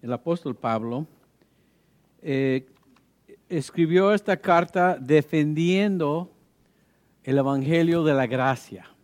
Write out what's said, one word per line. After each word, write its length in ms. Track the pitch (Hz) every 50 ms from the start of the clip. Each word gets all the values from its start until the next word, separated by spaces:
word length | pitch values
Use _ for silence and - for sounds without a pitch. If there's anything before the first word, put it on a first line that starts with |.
| -
el 100 | 120 123
apóstol 420 | 117 _ 165 170 170 - 143 120
Pablo, 500 | - - 120 113 110 110 117 120 131 156 151 - _ _ _ _ _ _ _ _ _ _ _ _ _ _ _ _ _ _ _ _ _ -
eh, 420 | 160 139 135 135 135 131 131 127 _ _ _ _ _ _ _ _ _ _ _ _ _ - _ _ _
escribió 640 | 185 160 139 - - - 170 160 170 185 196 196 214
esta 240 | 202 - - 196
carta 640 | - - - 175 170 175 170 - 185 180 180 180 131
defendiendo 1300 | 131 123 151 151 143 - - 160 151 151 151 151 165 175 185 190 202 208 196 180 165 143 147 165 175 180 _ _ _ _ _ _ _ _ _ _ _ _ _ _ _ _ _ _ _
el 140 | - 131 139
evangelio 680 | 135 135 139 139 135 139 165 165 165 165 170 170 160
de 80 | 156 147
la 140 | 135 131
gracia. 640 | 117 127 127 127 135 131 120 - - - 92 - - _ _